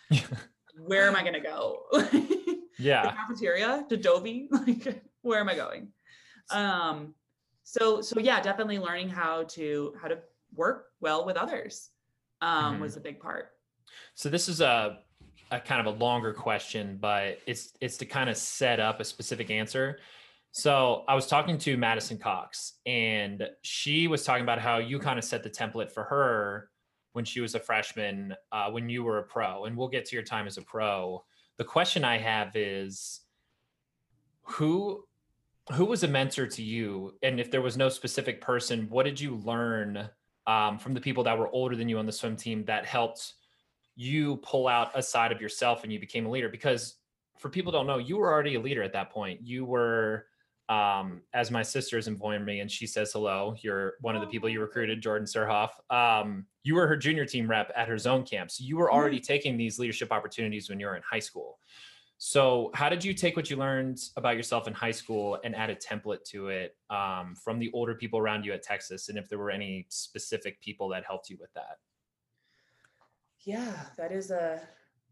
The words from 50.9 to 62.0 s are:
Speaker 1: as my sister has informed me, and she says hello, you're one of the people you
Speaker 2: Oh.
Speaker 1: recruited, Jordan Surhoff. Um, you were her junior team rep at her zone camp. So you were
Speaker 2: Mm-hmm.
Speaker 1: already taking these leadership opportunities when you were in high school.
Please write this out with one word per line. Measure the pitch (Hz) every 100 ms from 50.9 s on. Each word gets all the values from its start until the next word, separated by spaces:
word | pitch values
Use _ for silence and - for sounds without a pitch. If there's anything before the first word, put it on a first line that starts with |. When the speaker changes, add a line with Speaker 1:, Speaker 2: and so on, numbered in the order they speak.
| 98 95 87 -
Speaker 1:
as | 123 110
my | 117
sister | 110 135 - 117
has | 110
informed | 101 107 104 104
me, | 101
and | 101
she | - 110
says | - 104
hello, | 107 104 95 101 113
you're | 107 98 95 -
one | 117 110
of |
the | 104
people | 117 110
you | 110
Speaker 2:
Oh. |
Speaker 1:
recruited, | 107 120 110 113
Jordan | 110 107 104
Surhoff. | 113 107 104 113 - -
Um, | 123 117 110 107 98 98 _
you | 139 165
were | 156
her | 151
junior | 139 160 131
team | 127 113
rep | 110 104 120
at | 113
her | 113
zone | 120 131
camp. | 127 101 87
So | -
you | 127 160
were | 170
Speaker 2:
Mm-hmm. | 143
Speaker 1:
already | 151 127
taking | - 139 143 120
these | 113 107
leadership | 123 104 113
opportunities | 110 104 - 110 107 98
when | 98
you | 101
were | 90
in |
high | - 113
school. | - 90 62 - _ - - -